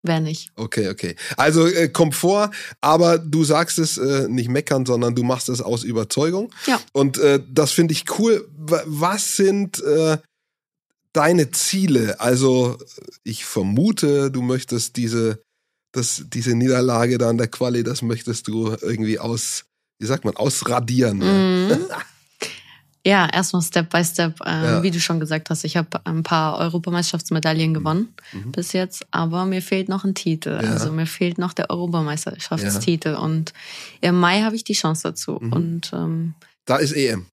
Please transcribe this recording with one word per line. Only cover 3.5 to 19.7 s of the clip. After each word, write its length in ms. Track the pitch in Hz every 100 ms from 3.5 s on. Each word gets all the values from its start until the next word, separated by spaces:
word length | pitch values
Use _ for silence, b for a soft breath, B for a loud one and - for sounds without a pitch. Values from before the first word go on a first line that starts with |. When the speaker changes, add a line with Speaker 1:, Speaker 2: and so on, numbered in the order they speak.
| 156 165 -
Speaker 2:
es, 180 | 156 -
äh, 300 | 131 139 120
nicht 200 | 127 117
meckern, 360 | 131 147 135
sondern 300 | 123 120 120
du 80 | 120
machst 260 | 120 127 -
es 120 | 127
aus 220 | 98 117
Überzeugung. 720 | 117 113 110 - 156 185 226 B -
Speaker 1:
Ja. 120 | 254 -
Speaker 2:
Und, 240 | 139 139 131
äh, 220 | 143 139 131
das 200 | 127 139
finde 220 | - 170
ich 120 | 156 - -
cool. 280 | 226 220 -
Wa-, 280 | 147 156 190
was 500 | 160 147 170 208 -
sind, 460 | - 196 202 202 -
äh, 360 | - 151 160 156 _ _ _ _ _ _ _ _ _
deine 380 | 160 151 175 139
Ziele? 680 | - - 190 190 131 107 95
Also, 580 | 117 127 131 127 123 127 127 - - _
ich 220 | 117 110
vermute, 840 | - 110 95 107 202 220 147 143 139
du 140 | 127
möchtest 520 | 123 127 - 120 - -
diese, 440 | 117 117 113 110 _ _ _ _ _
das, 320 | 127 120 - -
diese 260 | 123 120
Niederlage 640 | 117 127 127 123 117 120 123
da 140 | 117
in 80 | 117
der 80 | 113
Quali, 340 | - 127 120
das 220 | 113 123
möchtest 440 | 117 113 - 117 -
du 280 | 110 110 110
irgendwie 340 | - 113 107 107
aus, 480 | 113 117 - - _